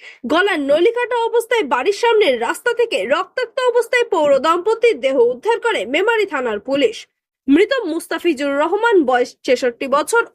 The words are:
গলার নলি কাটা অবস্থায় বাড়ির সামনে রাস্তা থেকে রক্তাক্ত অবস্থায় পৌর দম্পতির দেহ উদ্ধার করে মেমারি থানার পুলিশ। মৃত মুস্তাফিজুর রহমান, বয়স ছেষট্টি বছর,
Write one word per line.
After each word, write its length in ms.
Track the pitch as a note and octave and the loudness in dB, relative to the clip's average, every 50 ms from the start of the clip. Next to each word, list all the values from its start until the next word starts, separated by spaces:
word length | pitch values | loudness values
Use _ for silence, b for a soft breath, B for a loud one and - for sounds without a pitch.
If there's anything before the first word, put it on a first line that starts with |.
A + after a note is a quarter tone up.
| B B B B B | B B B B B
গলার 340 | A#3+ D4 E4+ F#4+ G4+ F#4 D4+ | -2 0 0 2 0 0 -2
নলি 320 | C#4 C4+ D4 D#4+ F4 A#4 | 0 0 2 2 2 2
কাটা 340 | A#4 A#4+ B4 A4 B4 A#4 A#4 | 0 0 -4 -4 -2 -2 -2
অবস্থায় 380 | A4 A4 A#4+ A4+ - B4 A4 D#4+ | 0 0 -2 -2 0 -2 -2 -2
বাড়ির 300 | B3 C4 B3 C4+ G4+ G4 | 0 -2 -2 0 -2 -2
সামনে 440 | - A#4+ A#4 A#4 G#4+ G4+ D4 B3+ | 0 2 2 4 4 4 2 2
রাস্তা 360 | A3 A#3 B3 E4 - - B4 A#4 | 0 -2 -4 -6 -4 -4 -4 -2
থেকে 320 | A#4 A#4 A4+ A4+ A3+ F#3 | 0 -2 -2 -2 -4 -2
রক্তাক্ত 680 | A#3 C#4+ E4+ F#4+ - _ C5 B4 - _ C5 B4+ B4 A4+ | -2 -2 -2 -4 -4 _ -8 -8 -6 _ -2 0 0 2
অবস্থায় 280 | A#4+ A#4 - B4+ B4 A#4 | 0 0 0 0 -2 0
পৌর 360 | A#4 G#4 E4 D4+ C#4+ C#4 C4 | 0 0 0 2 2 2 2
দম্পতির 600 | B3+ D#4+ E4+ F4 F4 G#4+ A4+ A4+ - A#4 G4+ B3+ | 2 2 0 0 0 -2 0 2 2 0 2 0
দেহ 200 | A3+ C4 C4+ C#4+ | -2 0 2 2
উদ্ধার 400 | A#3 A#4+ B3+ A#3+ - G4+ A#4 A#4 | 2 2 0 -2 -2 -2 -2 0
করে 260 | - A#4 G4 C4+ F#3+ | -2 -2 -2 -4 -4
মেমারি 400 | A3+ C4+ D#4+ G4 A4+ A#4 A4 G4+ | -2 -2 0 0 0 0 0 0
থানার 340 | G4 D#4 C4+ B3+ A#3 G#3+ G#3 | -2 -4 -4 -4 -4 -6 -6
পুলিশ। 480 | - C4 C4+ C#4+ C4+ - - - - - _ _ _ _ _ _ _ | -6 -4 -2 0 0 0 -2 -4 -16 -20 _ _ _ _ _ _ _
মৃত 220 | C4 C#4 E4 G#4 - C5+ C5 A4 | 2 4 4 4 2 0 -2 -2
মুস্তাফিজুর 720 | D#4+ D4 E4+ - - E4+ E4+ - F4 D4 A#3+ C#4+ C#4+ C#4 | -4 -6 -6 -6 -6 -6 -4 -2 -2 -2 -2 -2 -2 0
রহমান, 460 | C#4 D4+ E4 F#4 G#4 A#4 A#4 A4 F4+ C#4 | 0 0 0 0 0 2 2 4 4 4
বয়স 320 | A#3 B3+ B3 B3 - - _ - | 4 2 0 0 -2 -6 _ -2
ছেষট্টি 420 | - B3+ B3+ C4+ B3 A#3+ - C#4 | -2 0 0 0 -2 -4 -4 -4
বছর, 380 | B3+ C4 D4 D4+ - A4 A#4 A#4 - - | -2 0 0 0 0 0 0 0 0 -2